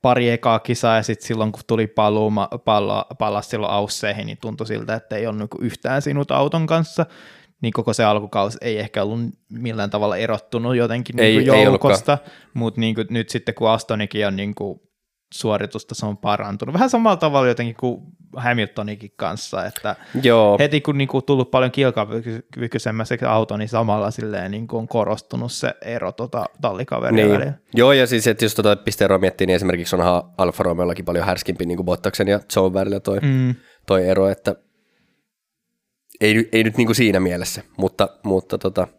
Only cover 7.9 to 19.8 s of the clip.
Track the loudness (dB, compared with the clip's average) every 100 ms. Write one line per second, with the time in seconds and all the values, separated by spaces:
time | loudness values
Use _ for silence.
7.9 | 2 2 2 0 -2 -2 -4 -6 -6 -4
8.9 | -4 -4 -4 -8 -10 _ -10 -8 -6 -4
9.9 | -2 -2 -2 -2 -4 -4 -4 -2 0 0
10.9 | -2 -6 2 6 6 6 6 6 6 4
11.9 | 2 2 0 -2 -20 _ -4 -4 -2 -2
12.9 | -2 -2 -4 -4 -4 -6 0 2 2 0
13.9 | -4 -2 -2 -2 -2 -6 -6 -10 -10 _
14.9 | _ _ _ _ -6 -2 -2 -2 -8 -12
15.9 | -8 -8 -4 -2 -2 -4 -8 -4 0 0
16.9 | 2 2 2 2 2 2 0 -4 -4 -6
17.9 | -6 -14 _ _ -6 -2 0 -2 -6 -8
18.9 | -10 -16 -8 -6 -6 -8 -6 -6 -6